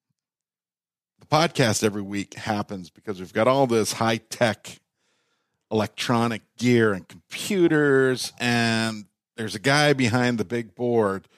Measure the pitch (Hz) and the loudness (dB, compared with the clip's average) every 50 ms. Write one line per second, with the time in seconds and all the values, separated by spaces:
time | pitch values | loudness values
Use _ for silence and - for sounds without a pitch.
0 | _ _ _ _ _ _ _ _ _ _ _ _ _ _ _ _ _ _ _ _ | _ _ _ _ _ _ _ _ _ _ _ _ _ _ _ _ _ _ _ _
1 | _ _ _ _ - _ 147 151 165 165 - - 131 110 104 - 110 107 98 104 | _ _ _ _ -6 _ 2 2 2 2 2 0 0 2 2 0 0 -2 -2 -2
2 | 98 98 101 101 92 _ - - - 117 107 104 - - 104 92 85 - _ _ | -8 -6 -6 -8 -8 _ -12 -12 -6 -4 -4 -4 -4 -6 -10 -12 -14 -18 _ _
3 | _ 110 95 90 92 80 - 107 113 127 131 139 139 120 117 110 101 - - - | _ -12 -10 -10 -12 -6 -2 0 2 2 4 2 2 2 2 0 0 -2 -2 -2
4 | 117 113 117 110 _ _ - - 123 110 101 _ - - - _ _ _ _ _ | 0 0 0 -2 _ _ -2 0 0 0 0 _ -10 -20 -20 _ _ _ _ _
5 | _ _ _ _ _ _ _ _ _ _ _ _ _ _ 110 107 101 - _ - | _ _ _ _ _ _ _ _ _ _ _ _ _ _ -2 -2 -2 -2 _ -10
6 | - - 120 117 117 117 110 101 _ _ _ - 120 123 123 117 113 107 98 90 | -2 0 0 0 0 -2 -2 -6 _ _ _ -2 2 4 4 4 4 2 0 -4
7 | - _ - - _ _ - - - - 208 185 170 165 156 151 147 143 135 135 | -8 _ -20 -20 _ _ -14 -12 -6 -4 0 2 2 4 4 2 2 4 4 4
8 | 131 131 127 117 - - _ - 120 120 120 117 117 113 113 113 113 113 110 104 | 2 2 0 -2 -6 -12 _ -4 -2 0 0 2 2 0 0 0 -2 -4 -6 -10
9 | 101 _ _ _ _ _ _ 117 110 101 - 104 - 139 139 151 147 147 143 131 | -14 _ _ _ _ _ _ -10 -10 -8 -8 -4 0 0 2 4 4 2 2 2
10 | 127 110 113 123 123 123 120 110 98 - 120 120 113 107 _ - 123 120 117 113 | 2 0 2 2 0 0 0 -2 -4 -4 -4 -6 -8 -8 _ -6 -4 0 0 2
11 | 107 98 95 95 _ _ _ | 2 0 -2 -4 _ _ _